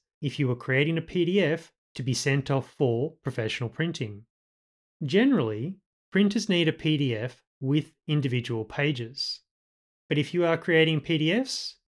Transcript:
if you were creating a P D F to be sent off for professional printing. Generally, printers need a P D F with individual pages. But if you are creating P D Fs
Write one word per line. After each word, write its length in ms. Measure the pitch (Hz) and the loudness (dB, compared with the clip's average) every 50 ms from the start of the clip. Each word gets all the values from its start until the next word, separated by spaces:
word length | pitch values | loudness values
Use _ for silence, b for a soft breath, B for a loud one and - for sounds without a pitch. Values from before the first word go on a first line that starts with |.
| _ _ _ _ | _ _ _ _
if 160 | 147 139 - | -6 -6 -2
you 120 | - 143 123 | 0 0 0
were 80 | 123 | 0
creating 420 | 120 - - 131 135 151 160 165 165 | -2 -2 0 0 2 2 2 0 -2
a 40 | 160 | -4
P 220 | - - 185 175 | -4 -2 0 0
D 160 | 175 185 202 | 2 2 2
F 320 | 180 143 160 165 - - _ _ _ _ - | 2 2 0 -2 -6 -10 _ _ _ _ -12
to 80 | - 123 | -8 -4
be 100 | 127 123 | -4 -2
sent 380 | - - 143 139 139 135 - | -2 0 0 0 0 0 0
off 180 | 139 135 123 - - | -2 -2 -2 -4 -4
for 380 | - 147 123 117 113 139 160 - _ - | 0 0 2 2 0 -2 -4 -6 _ -8
professional 460 | 139 120 - 113 110 - - 120 110 | -6 -4 -4 -4 -4 -4 -4 -6 -6
printing. 560 | - - 160 170 170 - 135 104 104 101 107 _ _ _ _ _ _ _ _ _ _ _ _ _ _ - 165 | -4 -4 -4 -4 -4 -4 -8 -8 -10 -12 -18 _ _ _ _ _ _ _ _ _ _ _ _ _ _ -8 -4
Generally, 720 | 131 143 196 247 277 269 185 127 110 107 104 123 175 190 - _ _ _ _ _ _ | 0 2 4 4 6 4 4 2 0 -2 -4 -6 -8 -8 -10 _ _ _ _ _ _
printers 380 | - 185 208 202 202 233 - - | 2 4 4 4 4 2 0 2
need 180 | 185 175 165 | 2 4 4
a 60 | 160 156 | 2 2
P 240 | - - 160 156 | 0 0 0 2
D 180 | 143 147 127 117 | 2 2 0 0
F 300 | 104 113 123 - - _ _ _ - | -2 -4 -6 -8 -12 _ _ _ -6
with 320 | 135 131 143 156 147 - _ _ _ - | -2 0 0 0 0 -2 _ _ _ -2
individual 560 | 151 151 135 139 123 123 113 - 120 113 107 | 0 0 0 0 0 -2 -2 -2 -4 -6 -6
pages. 800 | - - - 143 151 151 120 113 113 135 - - - - - _ _ _ _ _ _ _ _ _ _ _ _ _ - | -6 -4 -2 -2 0 -2 -2 -6 -10 -8 -8 -6 -6 -8 -10 _ _ _ _ _ _ _ _ _ _ _ _ _ -2
But 100 | 156 147 | 0 0
if 160 | 143 - - | 0 0 0
you 100 | 175 175 | 0 2
are 120 | 165 165 | 2 2
creating 460 | 160 - - 165 160 160 160 160 151 - | 0 0 2 4 4 4 4 2 0 0
P 160 | - 165 151 | 0 0 0
D 140 | 156 160 185 | 2 2 2
Fs 440 | 233 269 269 - - - - - _ _ _ | 0 0 -2 -4 -8 -8 -10 -14 _ _ _